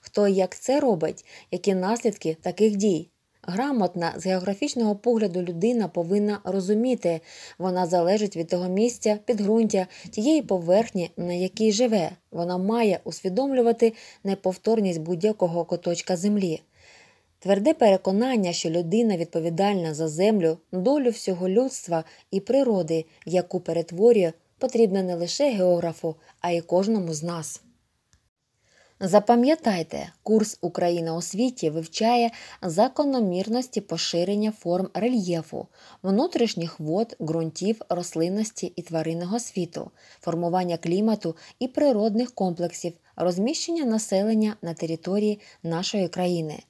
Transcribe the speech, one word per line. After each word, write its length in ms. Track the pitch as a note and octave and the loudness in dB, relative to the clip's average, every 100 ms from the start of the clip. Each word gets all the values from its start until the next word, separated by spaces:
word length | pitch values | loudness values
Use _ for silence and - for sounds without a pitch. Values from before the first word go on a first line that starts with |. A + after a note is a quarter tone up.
Хто 260 | - - G3+ | -4 0 2
і 60 | |
як 220 | F#3+ F#3 - | 4 0 -2
це 200 | - C#4 | -2 0
робить? 460 | C#4+ F#3 D#3 - - - - | 2 0 -2 -6 -16 -20 -10
Які 220 | F3+ G3+ | -4 0
наслідки 640 | F#3 F#3 A#3 A3+ G#3 D#3+ D#3+ | 0 0 0 -2 -2 -4 -4
таких 340 | - F3 A3 G3+ | -6 2 2 4
дій? 360 | G#3 D#3+ E3+ _ _ _ | 2 0 -4 _ _ _
Грамотна 680 | - F#3 C#4 C4 F3+ F3 E3 - | -8 -4 -2 0 -2 -2 -6 -4
з 80 | F#3 | -2
географічного 720 | F#3 F3+ G3 D4 B3+ A3 G#3 | -2 -2 -4 -4 0 0 0
погляду 460 | A#3+ A3+ G#3 F3+ | 0 0 0 -2
людина 460 | F3+ E3+ G#3 A#3+ F#3 | -6 -2 0 0 -2
повинна 520 | F3 E3+ G3+ G#3 G3+ | -4 0 0 0 -2
розуміти, 800 | - G3 F#3 G#3+ B3 B3 F3 E3 - - - - | -4 -4 0 0 2 0 0 -2 -6 -20 -20 -6
вона 260 | F3+ F3+ F3+ | -2 0 2
залежить 500 | F3+ E3+ G#3 G#3 E3 | 2 4 2 0 -4
від 120 | E3 | -4
того 220 | F3+ F3+ | -2 -2
місця, 500 | F#3 A#3 A#3+ A3 G#3 - | 0 0 0 -2 -2 -2
підґрунтя, 600 | A3+ G3+ A3+ A3 G3 F#3 - - | -2 2 2 2 0 -2 -8 -12
тієї 300 | - A3+ D#4 | -2 2 2
поверхні, 720 | G3+ F#3+ E3 F#3+ A3+ G3 E3 - | 2 -2 4 4 4 -2 -6 -6
на 160 | F3 | -4
якій 380 | F3 F#3 - A3 | -2 -4 0 2
живе. 400 | G3+ B3 A3 D#3 F3+ _ | 2 2 2 0 -6 _
Вона 260 | D#3+ E3+ F3+ | -6 -4 -2
має 420 | F#3+ A3+ A3 F3 | 0 2 2 0
усвідомлювати 920 | - E3 F#3+ F#3 C#4 C4 A#3 A#3 A3+ A3 - - | -4 -8 -4 -2 0 2 2 4 2 0 -20 -10
неповторність 800 | G3 G3 G3 F#3 - A3+ G3 E3+ | -6 -2 -2 -2 0 2 2 -2
будь-якого 640 | D#3+ F3+ G#3 G#3+ F3 E3+ E3 | -4 0 0 2 0 0 -2
куточка 520 | E3+ F3 E3+ - F3+ | -4 -2 -4 -2 -2
землі. 440 | G3 G#3 F#3 D#3 _ _ - - - _ _ _ | 2 2 0 -4 _ _ -20 -20 -20 _ _ _
Тверде 340 | F#3 G3 A3+ | 0 2 4
переконання, 800 | D#4+ A3+ F#3+ F#3+ G3 B3+ B3 F3+ | 4 6 6 4 2 2 2 0
що 160 | E3 E3+ | -2 -2
людина 480 | E3 E3+ G#3 A#3 F3+ | -2 0 2 2 0
відповідальна 760 | E3 E3 E3 E3 G3 G3+ E3 | -2 -2 -2 0 0 0 -2
за 140 | D3+ D#3+ | -4 -4
землю, 500 | D3+ G3+ G#3+ E3 D#3+ _ | 2 2 4 2 0 _
долю 380 | F#3 F#3+ D4 B3 | -2 0 2 0
всього 400 | A3 - F3 F#3 | -2 -4 -2 0
людства 540 | G3 C4 - - E3 D#3+ - _ | 2 0 -4 -4 -4 -4 -18 _
і 80 | G3 | -6
природи, 680 | G3 C4 C4 G3+ D#3+ E3 D#3+ _ - | 0 2 2 0 0 -2 -4 _ -2
яку 340 | F3+ F3 F#3 | -2 0 -6
перетворює, 760 | F3 E3 E3 E3+ A3+ A3+ E3+ - _ _ | -4 -4 -4 4 6 6 4 -2 _ _
потрібне 460 | C4 A#3+ A3+ F#3+ | -4 2 2 2
не 120 | F#3 F3 | -2 -4
лише 360 | E3+ - C#4+ | -4 0 0
географу, 640 | G#3+ F3+ F3 E3+ D#3+ E3 D#3 _ _ | 2 4 4 0 -4 -6 -8 _ _
а 100 | F3 | -2
й 100 | E3+ | -2
кожному 520 | E3 F3 G3 A3 E3+ | 0 0 2 0 -2
з 100 | D#3 | -4
нас. 380 | E3 E3+ D#3 - _ _ _ _ _ _ _ _ _ _ _ _ _ _ | -6 -6 -8 -14 _ _ _ _ _ _ _ _ _ _ _ _ _ _
Запам'ятайте, 1120 | F#3+ G3+ G3+ A#3+ B3 D#4+ A#3+ F#3 D#3+ - D#3 _ | 4 4 6 4 6 2 2 -2 -4 -8 -12 _
курс 340 | - G#3+ G#3+ - | 2 2 2 -4
«Україна 540 | F3 E3+ F3 E3+ E3 E3 | -6 0 0 0 -2 -4
у 60 | |
світі» 480 | E3+ F#3+ B3+ B3+ E3 | -6 -2 -2 0 -4
вивчає 600 | D#3 D#3+ - A3 A#3+ A#3 - - - | -4 -8 -2 2 2 2 -2 -20 -8
закономірності 1200 | F#3 D#3+ B3 C4 C#4+ C4 G#3 F3+ G3 A#3 B3+ - | -4 2 2 2 0 2 0 -2 -2 -2 -2 -8
поширення 720 | G3+ E3 - E3+ F3+ G#3 G#3+ | -6 -6 -2 -2 0 0 -2
форм 380 | G#3+ E3+ F3 F#3 | -4 -2 -2 -2
рельєфу, 720 | F3+ A3+ B3+ F3+ E3 D#3 - - _ - - | -2 0 0 0 -2 -4 -12 -12 _ -20 -8
внутрішніх 760 | F#3+ G3 E4+ E4 A#3 - E3 - | 0 0 0 0 0 0 -6 -6
вод, 380 | D3+ F3 A3+ - | -4 -2 -2 -6
ґрунтів, 600 | D#3 E3 D#3+ D#3 F#3+ A3 - | -4 -2 -4 -4 -2 -2 -2
рослинності 840 | F3 F3 D#3+ E3 G3+ G#3+ - F3+ - | -4 -4 -2 -2 0 -4 -6 -10 -10
і 60 | |
тваринного 580 | E3+ D#3+ D#3+ E3 F3 A3+ | -6 -4 -4 -4 -4 -6
світу, 520 | A#3 - E3+ D3+ - _ - - | -6 -6 -6 -6 -12 _ -20 -10
формування 580 | - E3 E3+ F3+ F3+ E3 | -6 -2 0 0 0 -4
клімату 580 | E3+ F3+ A3 G#3+ E3 D#3+ - _ | -2 0 2 0 -4 -8 -16 _
і 80 | B3+ | -6
природних 640 | C#4 D4 A3 A3 G#3 B3 | 2 2 4 2 0 -4
комплексів, 640 | - F#3 E3+ E3+ - F3 E3 _ - | -2 -4 -2 -6 -6 -10 -10 _ -2
розміщення 680 | F3 F3+ A3 D#4+ - E4+ C4 | -2 0 -2 -2 -4 -2 0
населення 720 | A3 G#3+ F#3+ G#3 A3 G#3+ G#3 | -2 0 0 2 2 0 -2
на 120 | E3+ | -10
території 680 | D#3+ E3 D#3+ F3+ G3 G#3+ G#3 - - | -6 -6 -6 -2 0 0 -2 -10 -12
нашої 440 | E3 E3 G3 G#3+ F3 | -4 -4 -2 -2 -2
країни. 520 | - F3+ F3 D#3 D3+ - | -2 -2 0 -4 -8 -16